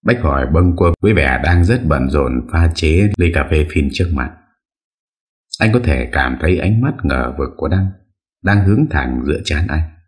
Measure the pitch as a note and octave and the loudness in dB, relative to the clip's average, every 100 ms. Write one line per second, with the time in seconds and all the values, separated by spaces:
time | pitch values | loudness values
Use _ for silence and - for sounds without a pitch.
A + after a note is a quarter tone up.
0 | - A#2+ D2+ C#2 C2 D#2+ F2+ F2 F2 E2 | -2 -2 0 0 0 2 2 2 0 2
1 | G2+ G2 C2+ B1+ - F2 E2+ A#2+ D#2+ C#2+ | 2 2 0 0 0 2 2 0 0 0
2 | C2 D2 C2 B1+ A#1+ E2 E2 D#2+ D#2+ E2 | 0 0 0 -2 -4 0 0 2 0 2
3 | G2+ F#2+ F2 E2 D2+ D#2 D2+ - C#2+ - | 2 2 0 0 0 0 0 0 -2 -2
4 | E2+ D2 A#1+ - _ _ _ _ _ _ | -2 -2 -4 -10 _ _ _ _ _ _
5 | _ _ _ _ _ - A2 A#2+ A#2 C2+ | _ _ _ _ _ -2 2 2 2 0
6 | A#1+ - C2 B1+ D#2+ F#2 F#2 A2 C3 - | -2 -2 -2 -2 0 0 2 2 0 -2
7 | - B1+ B1 - C2 - D2+ F#2 F#2+ - | -2 -2 -4 -4 -8 -4 -2 0 -2 -4
8 | _ _ _ _ G2 G2+ F#2+ G#2+ D3+ D2 | _ _ _ _ 0 2 4 2 2 0
9 | B1+ B1+ C2+ D2+ - D2+ - D2+ D#2+ - | -2 -4 -2 -4 -2 -4 -2 -2 -4 -8